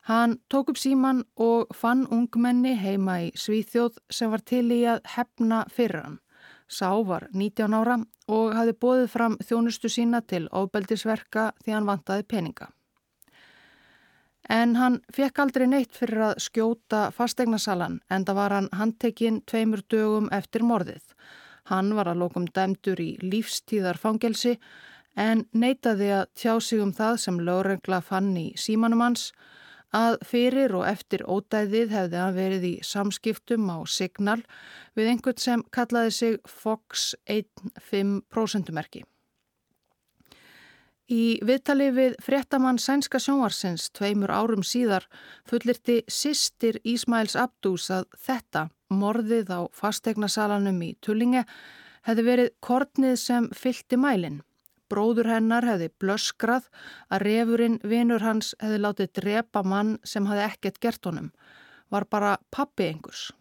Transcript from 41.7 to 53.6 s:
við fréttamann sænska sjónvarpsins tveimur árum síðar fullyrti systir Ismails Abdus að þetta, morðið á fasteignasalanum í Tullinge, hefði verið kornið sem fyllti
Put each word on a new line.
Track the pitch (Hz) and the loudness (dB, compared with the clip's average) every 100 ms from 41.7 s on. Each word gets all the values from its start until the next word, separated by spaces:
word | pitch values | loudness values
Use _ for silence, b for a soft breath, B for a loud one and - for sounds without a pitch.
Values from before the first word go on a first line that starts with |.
| 277 277 | 2 4
við | 254 262 - | 4 2 0
fréttamann | - 277 262 269 262 247 | 0 0 2 2 2 2
sænska | - 277 - 262 | 2 0 0 -2
sjónvarpsins | - 277 220 - 190 165 - - | 0 2 2 -2 -4 -4 -8 -4
tveimur | 202 208 196 | -2 0 0
árum | 202 226 214 | 0 0 0
síðar | 180 240 233 190 - B B B - | -2 0 2 0 -2 B B B -4
fullyrti | 240 233 240 - 240 | -2 0 -2 2 0
systir | - - 294 294 - _ 226 220 | 0 -4 -2 -2 -2 _ -2 -2
Ismails | 220 233 - 233 220 | -2 -2 0 0 0
Abdus | - 247 _ 196 180 - | 0 -2 _ -2 -2 -2
að | 190 - - - | -4 -4 -10 -6
þetta, | 254 - - 160 _ _ | -6 -4 -6 -6 _ _
morðið | 196 202 233 220 233 190 180 | 0 2 0 0 0 0 -6
á | 175 | -6
fasteignasalanum | - 208 208 233 214 208 - 208 202 196 180 | -4 -4 -2 -2 -2 -2 0 0 0 0 -2
í | 170 - | -4 -8
Tullinge, | - 214 240 254 240 B B B B B | -4 0 2 2 -2 B B B B B
hefði | - 226 233 | -2 2 4
verið | 247 240 _ | 4 2 _
kornið | - 247 285 - 262 247 | 0 0 0 2 2 2
sem | - 240 233 | 0 0 0
fyllti | - | -2